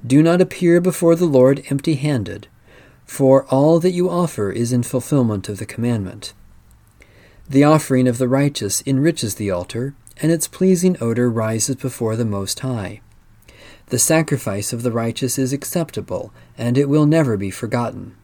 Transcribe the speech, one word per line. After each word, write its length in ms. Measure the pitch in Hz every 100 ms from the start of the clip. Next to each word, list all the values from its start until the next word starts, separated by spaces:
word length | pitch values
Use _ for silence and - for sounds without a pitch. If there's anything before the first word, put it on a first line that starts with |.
| 117
Do 180 | 135
not 180 | 160 175
appear 400 | 180 - 175 175
before 340 | 180 165 170 165
the 100 | 175
Lord 380 | 135 127 135 -
empty-handed, 760 | 139 147 147 147 139 95 98 - _ _ - - _ _
for 400 | - 135 135 135
all 340 | 135 147 165
that 100 | 175
you 180 | 175 180
offer 420 | 175 170 - 101
is 220 | 92 117
in 80 | 123
fulfillment 680 | 120 135 - 147 120 104 95
of 120 | 101
the 80 | 107
commandment. 680 | - 117 117 95 101 - - - - _ - _ _ - _ _ _ -
The 160 | 135
offering 440 | 147 156 - 127 127
of 100 | 120
the 100 | 127
righteous 540 | 135 143 139 101 - -
enriches 480 | 135 151 160 113 -
the 160 | 104
altar, 440 | 90 87 113 131 143 - -
and 80 | 156
its 160 | 165 -
pleasing 500 | - 190 185 185 175
odor 300 | 117 113 123
rises 460 | 117 110 113 - 127
before 400 | 131 - 113 110
the 100 | 117
Most 360 | 101 95 -
High. 400 | 131 120 95 104 _ _ _ _ _ - - - _
The 120 | 123
sacrifice 720 | - 160 156 139 - 98 107
of 100 | 120
the 120 | 123
righteous 440 | 117 117 117 131 131
is 140 | 131
acceptable, 800 | 139 - 180 160 - 135 - 107 - - -
and 200 | 120 123
it 100 | 143
will 180 | 147 147
never 300 | 160 143 107
be 160 | 98
forgotten. 640 | - 117 120 117 - 87 -